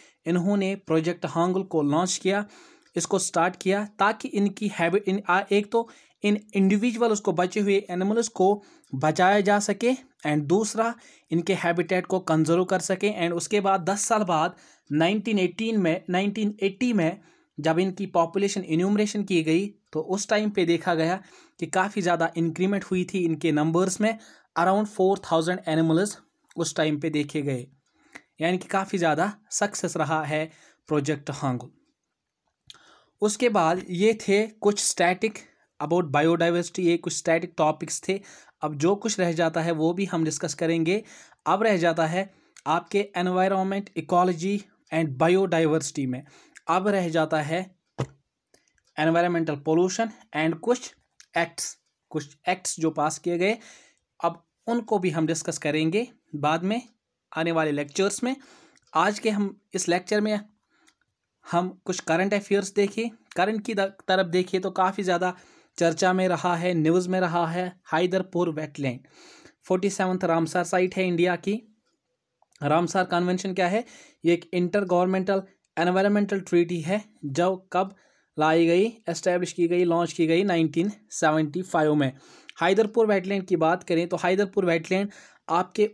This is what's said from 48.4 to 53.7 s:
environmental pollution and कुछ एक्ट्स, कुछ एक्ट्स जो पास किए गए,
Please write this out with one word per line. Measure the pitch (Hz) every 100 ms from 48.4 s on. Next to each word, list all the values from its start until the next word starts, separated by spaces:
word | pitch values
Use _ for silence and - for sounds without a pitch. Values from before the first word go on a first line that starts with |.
| _ _ _ _ _ -
environmental | 160 170 180 170 160 143
pollution | 160 160 185 185 226 - _ 151
and | 160 165
कुछ | 226 247 - - _ _ _ 170
एक्ट्स, | 165 - - - _ _ _
कुछ | 151 143 _ -
एक्ट्स | 185 - -
जो | 160
पास | 156 151 156
किए | 175 170
गए, | 190 226 -